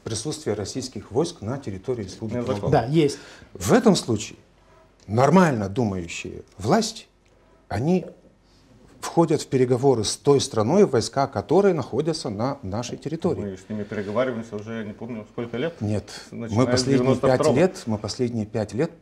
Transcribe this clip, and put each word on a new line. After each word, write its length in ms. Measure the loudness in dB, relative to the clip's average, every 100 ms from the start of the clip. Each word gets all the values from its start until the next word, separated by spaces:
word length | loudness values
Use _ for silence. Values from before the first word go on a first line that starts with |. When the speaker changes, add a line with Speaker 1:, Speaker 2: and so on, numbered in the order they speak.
Speaker 1:
присутствие 520 | -6 -6 -6 -6 -4 -4
российских 560 | -4 -8 -8 -12 -6
войск 300 | -2 -2 -4
на 180 | -8 -8
территории 460 | -8 -10 -6 -6 -6
Республики 320 | -10 -8 -6
Speaker 2:
Не 20 | -4
Speaker 1:
Молдова. 240 | -2 2
Speaker 3:
Да, 140 | 2 2
есть. 340 | 2 2 0 -14 -20 -20
Speaker 1:
В 180 | -8 2
этом 240 | 4 6 4
случае 440 | 2 -4 -4 -14 _ _ _ -20 _ _ -4
нормально 640 | 4 6 8 6 4 -2
думающие 720 | 0 0 0 -6 -10 -10 -12 -16 -8
власти, 480 | 2 2 2 -6 -18 _ _ _ _ _ _
они 360 | -4 0 0 -2 -16 -20 _ _ _ _ -20 _ -14
входят 420 | -4 2 2 2
в 60 | 0
переговоры 560 | 0 2 4 4 2
с 140 | 0 -2
той 240 | 2 4
страной, 440 | 4 0 2 4 4
войска 420 | 4 0 -2 -2
которой 460 | -2 2 4 4
находятся 560 | 2 -2 -4 -2 -4 -6
на 280 | -4 -4 -4
нашей 340 | -6 -6 -6 -8
территории. 440 | -8 -4 -2 -2
Speaker 2:
Мы 160 | -4 -10
с 120 | -10
ними 140 | -8
переговариваемся 720 | -6 -6 -4 -2 0 -2 -8 -10
уже, 280 | -10 -10
не 80 | -10
помню, 340 | -10 -10 -12 -12
сколько 240 | -10 -8 -4
лет. 200 | -6 -4
Speaker 1:
Нет, 280 | -4 -4 -4 -18 -16
Speaker 2:
Начиная 280 | -12 -4 0 2
Speaker 1:
мы 20 |
Speaker 2:
с 40 |
Speaker 1:
последние 260 | 2 2 2
пять 240 | 4 2
Speaker 2:
девяносто 60 | 4 4
второго. 120 | 4 4
Speaker 1:
лет, 260 | 2 0 -4
мы 120 | -4
последние 460 | -4 -4 -4 -2 -4
пять 280 | -4 -4
лет 180 | -2 -4 -4